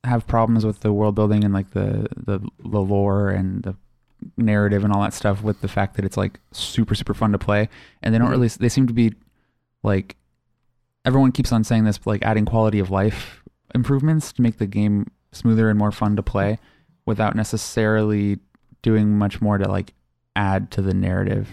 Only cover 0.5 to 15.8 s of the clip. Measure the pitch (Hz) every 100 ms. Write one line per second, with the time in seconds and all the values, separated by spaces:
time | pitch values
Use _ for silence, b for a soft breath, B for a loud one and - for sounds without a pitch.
0.5 | 113 107 101 107 101 107 101 107 107 104
1.5 | 98 98 101 101 104 107 - - 98 101
2.5 | _ - 104 95 101 101 98 101 95 95
3.5 | 95 101 98 _ _ _ _ - - 110
4.5 | 104 104 101 104 101 101 - 104 101 107
5.5 | 101 98 101 98 - 95 - 98 - _
6.5 | - - - 110 107 - 101 107 98 -
7.5 | 104 107 B B B - 113 120 131 120
8.5 | - 120 135 127 117 113 107 _ _ _
9.5 | _ _ _ 104 98 - - _ _ _
10.5 | _ _ _ _ _ - 131 131 127 123
11.5 | 113 107 113 110 101 - 104 101 110 104
12.5 | 113 110 104 92 95 104 101 - - -
13.5 | _ _ - 117 139 151 156 - - 120
14.5 | 110 101 101 104 104 101 _ _ - 117
15.5 | 110 110 104